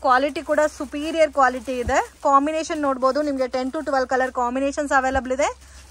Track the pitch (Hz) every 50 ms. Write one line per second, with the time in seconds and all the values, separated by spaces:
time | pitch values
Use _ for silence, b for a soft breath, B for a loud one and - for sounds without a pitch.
0 | - 269 247 254 277 302 277 330 277 - 302 285 302 302 - - 302 240 - 294
1 | 294 320 320 330 311 302 269 285 262 254 254 262 214 269 254 247 233 226 269 330
2 | 466 - - - - 294 277 277 285 311 311 320 311 - 339 302 294 269 269 254
3 | 247 262 247 285 302 294 277 262 254 247 254 254 254 262 254 320 285 311 277 262
4 | 254 247 262 247 254 254 254 254 247 240 247 262 277 277 277 311 294 277 294 269
5 | 254 262 262 262 240 254 254 262 302 415 494 - B B B B B B